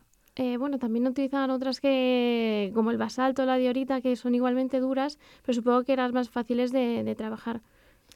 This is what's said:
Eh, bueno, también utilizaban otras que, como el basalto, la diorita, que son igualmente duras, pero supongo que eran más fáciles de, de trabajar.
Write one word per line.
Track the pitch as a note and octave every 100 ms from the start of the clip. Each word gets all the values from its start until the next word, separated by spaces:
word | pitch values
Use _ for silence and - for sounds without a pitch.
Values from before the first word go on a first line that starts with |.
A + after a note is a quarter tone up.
| _ _ _ -
Eh, | B3+ A#3+
bueno, | C#4+ C4+
también | A#3+ A3+ B3+
utilizaban | B3+ C4+ C#4 C4+
otras | C4 C4 B3+
que, | C#4 C4 B3+ B3 A#3+ A#3 A3+ G#3+ G3+
como | A3 A3
el | A#3
basalto, | A3 B3+ C4 C4 C4
la | B3+
diorita, | B3+ B3 C4 C4
que | B3+ B3
son | B3
igualmente | A#3+ B3+ B3 C4 C4
duras, | C4 C4+ C#4 - - - -
pero |
supongo | A#3+ A#3 B3
que | B3
eran | C4 B3
más | B3 A#3+
fáciles | A#3+ A#3 A#3+ B3
de, | C4 A#3+ A3+
de | A3 G#3+
trabajar. | A3 A3 A#3 A#3 _ _ _ _ _